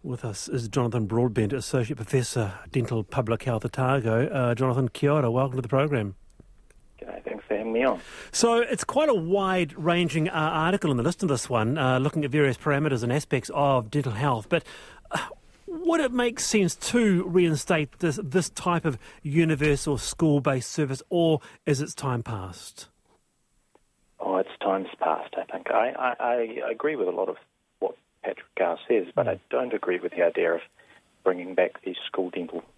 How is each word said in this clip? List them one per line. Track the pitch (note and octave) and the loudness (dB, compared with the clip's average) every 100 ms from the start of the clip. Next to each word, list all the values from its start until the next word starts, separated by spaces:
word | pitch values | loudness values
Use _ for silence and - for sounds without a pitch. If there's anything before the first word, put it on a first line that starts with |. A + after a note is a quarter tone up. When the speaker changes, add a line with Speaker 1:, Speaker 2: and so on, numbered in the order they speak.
Speaker 1:
With | D3+ B2 A#2+ | -8 -8 -8
us | G2+ - | -8 -6
is | C3 A2+ | -6 -2
Jonathan | C#3 A#2+ A#2 G#2 | 0 0 0 0
Broadbent, | A2+ B2 G#2+ G#2 | 2 2 2 0
Associate | B2 - C3 A2 C#3 | -2 -2 -2 -2 -6
Professor, | A2+ C3+ A#2+ B2 G2+ - - | 0 0 0 -2 -4 -6 -4
Dental | C3 A2+ A#2 | -2 0 -2
Public | G#2 - A2+ A2+ | -2 -2 0 -2
Health, | - A2+ A#2+ | 0 -2 -2
Otago. | - C3 C#3 A2+ A2+ C#3 | -2 2 2 4 2 2
Uh, | C#3+ B2 A#2 | 0 0 2
Jonathan, | C3 B2 B2+ | 2 2 0
kia | - C#3+ | 0 2
ora, | D3+ C3 | 4 2
welcome | B2 C3+ B2+ | 2 0 -2
to | |
the | A#2+ | 0
program. | C3+ D3+ B2+ G#2 F#2 - - - - - - - - | 0 2 0 -2 -6 -20 -20 -20 -20 -20 -20 -20 -18
Speaker 2:
G'day, | - - | -14 -12
thanks | - A2 - | -10 -10 -6
for | G#2 | -4
having | A2+ | -2
me | A2+ | 0
on. | C3 G#2 - - - | 0 0 -8 -18 -8
Speaker 1:
So | - A#3 A#3 | 0 2 4
it's | A#3+ A#3+ | 0 -2
quite | - C4 D#4 | -2 2 4
a | |
wide-ranging, | G#3+ E3 G3+ F#3+ F#3 D#3+ - D#3+ F3 F3 D#3+ D#3 | 2 2 2 2 0 0 -2 0 2 2 0 0
uh, | |
article | D#3+ D#3 E3 E3 G3 D#3+ | 2 0 2 2 2 2
in | B2 | 2
the | |
list | C3+ - | 0 0
of | F3 | 0
this | C3 - | 0 0
one, | A#2+ G#2+ D#3 | 0 2 2
uh, | C3 B2+ | 2 2
looking | C#3 D#3+ C#3+ | 2 0 0
at | |
various | D3 C#3 A#2+ | 2 2 2
parameters | D3+ C#3+ D3+ C3 | 0 2 2 0
and | A#2+ | 0
aspects | C#3 - C3 - | -2 0 -2 -2
of | C#3+ C#3+ C3 A2 | 2 4 4 2
dental | D3 C3 | -2 0
health, | G#2 C#3+ A#2 - | 0 0 0 0
but, | E3+ - - - - - | -2 -2 -20 -20 -20 -6
uh, | - - - - _ - | -6 -6 -14 -20 _ -10
would | E4 E4+ E4 | -2 2 2
it | C4+ | 2
make | B3 A#3+ A3+ | 2 0 0
sense | - G#3+ F3+ - | 0 4 2 0
to | - A#3+ A3 F3 | 0 2 4 4
reinstate | F#3 F3+ E3+ D3 - E3+ D3 - | 4 4 4 2 2 0 0 -2
this, | F3 - | -2 -2
this | D#3 F3+ E3 | 0 0 0
type | - F#3 E3+ D#3+ | -4 0 0 0
of | A#2+ - - | -4 -12 -12
universal | D3+ D3+ D#3+ C#3+ D3+ C#3+ - C3 | 0 2 2 2 2 2 0 -2
school-based | - - D#3+ C#3+ C#3 C3 - | -4 0 4 4 2 0 -2
service, | - C#3+ C3 - | -4 -2 -4 -2
or | F3 E3 D3+ - - - | 2 4 2 -2 -8 -2
is | C3+ | 0
its | D3+ - | -2 -6
time | C#3 B2 | -4 -2
past? | - G#2+ F#2 F2 - - - _ _ _ _ _ _ _ _ _ _ _ _ _ | -4 -6 -8 -12 -16 -18 -20 _ _ _ _ _ _ _ _ _ _ _ _ _
Speaker 2:
Oh, | F#2+ F#2+ | -2 0
its | F#2+ - | -2 -2
time's | G2 F#2+ F#2+ - | 0 0 -4 -4
past, | D#2+ D#2 - - | -2 -2 -4 -10
I | |
think. | - - - | -8 -10 -2
I, | - A#2+ - B2+ A#2+ | 0 0 0 -4 -2
I, | A#2+ A#2+ A2+ A#2+ A#2+ | 0 0 -2 -4 -6
I | |
agree | A2+ D3 D3 | -2 -2 0
with | F#2 | -2
a | |
lot | F2+ F#2+ | -2 -4
of | - _ _ _ _ | -6 _ _ _ _
what | - - _ _ | -6 -6 _ _
Patrick | F#2+ F#2+ - - | -8 -8 -10 -2
Gower | F2+ E2 - | -2 -2 0
says, | A#2 F2 - | 0 0 -2
but | F#2+ | 0
I | F2 | -2
Speaker 1:
Mm. | _ | _
Speaker 2:
don't | B2 B2 | -4 -2
agree | A2 - F2+ | -4 -2 -4
with | F2+ | -4
the | - | 0
idea | F2 F#2+ E2+ | 0 2 0
of | E2+ - _ _ - _ _ | 0 -6 _ _ -20 _ _
bringing | F#2 F2+ F2+ F#2 | -2 -2 -4 0
back | F2+ - | 0 -2
the | F#2+ F2+ - | -10 -8 -6
school | - F2+ | -4 -4
dental | F#2 E2 E2+ - | -6 -8 -10 -12